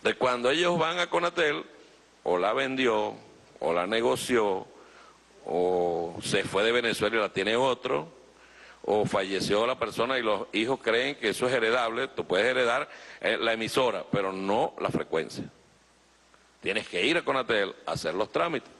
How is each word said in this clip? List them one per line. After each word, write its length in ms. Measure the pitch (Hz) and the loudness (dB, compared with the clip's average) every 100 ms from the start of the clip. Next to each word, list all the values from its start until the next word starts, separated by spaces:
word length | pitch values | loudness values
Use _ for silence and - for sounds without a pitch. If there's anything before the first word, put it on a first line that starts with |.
De 120 | 110 | 0
cuando 360 | 110 127 123 120 | 2 2 2 2
ellos 260 | 151 175 175 | 4 2 2
van 200 | 160 175 | 0 0
a 100 | 175 | 0
Conatel, 560 | 175 175 175 156 151 - - - - _ _ | 0 0 0 0 0 -6 -18 -20 -20 _ _
o 140 | - 90 | -2 2
la 140 | 95 | 2
vendió, 600 | 120 135 131 131 110 107 110 - - - - | 2 0 0 2 2 0 -6 -16 -20 -20 -6
o 120 | 73 | -2
la 140 | 85 90 | 0 0
negoció, 800 | 110 120 127 - 123 104 95 - - - - - - _ - - | 0 2 0 2 2 2 0 -6 -18 -20 -20 -20 -20 _ -16 -4
o 720 | 85 90 90 87 85 85 87 | 0 2 2 2 0 -4 -6
se 180 | - 104 | -2 -2
fue 220 | 95 98 | 0 0
de 80 | 107 | 2
Venezuela 440 | 120 120 101 104 113 | 2 0 0 0 2
y 40 | |
la 120 | 101 | 0
tiene 220 | - 95 | 0 0
otro, 640 | 117 135 123 127 143 160 - - - - - - - - | 2 2 0 -2 -4 -4 -16 -20 -20 -20 -20 -20 -12 0
o 140 | 104 | 2
falleció 600 | 101 104 98 95 95 101 117 | 2 0 0 -2 0 2 2
la 120 | 127 | 0
persona 400 | 113 101 117 131 | -4 -2 -2 0
y 40 | |
los 240 | 113 101 107 | 0 -2 -2
hijos 280 | 101 110 131 | -2 0 0
creen 340 | - 113 131 143 | 0 0 0 -2
que 140 | 113 | -2
eso 160 | 98 123 | 0 0
es 60 | |
heredable, 560 | 127 113 123 117 113 131 | 2 2 2 0 -2 -6
tú 160 | - | -6
puedes 220 | - 90 113 | 0 2 2
heredar, 420 | 127 123 123 151 - - - | 2 2 0 -2 -12 -20 -6
eh, 160 | - 107 | -2 0
la 140 | 113 | 0
emisora, 500 | 113 110 - 127 98 - | -2 -2 2 2 0 -2
pero 220 | 101 98 | -2 -2
no 420 | 95 95 107 143 - | -2 0 0 0 -2
la 80 | 95 | -2
frecuencia. 560 | - 78 80 73 - - - _ _ _ _ _ _ _ _ _ _ | -2 -2 -2 -4 -8 -12 -14 _ _ _ _ _ _ _ _ _ _
Tienes 260 | 82 101 - | -4 -4 -4
que 160 | 87 | -2
ir 140 | 107 165 | 0 0
a 40 | |
Conatel 520 | - 135 117 113 95 - | 0 -2 0 0 0 -4
a 80 | - | -8
hacer 220 | - - | -4 -4
los 180 | 90 104 | -2 -2
trámites. 380 | 151 170 151 - - | 0 -2 -2 -8 -20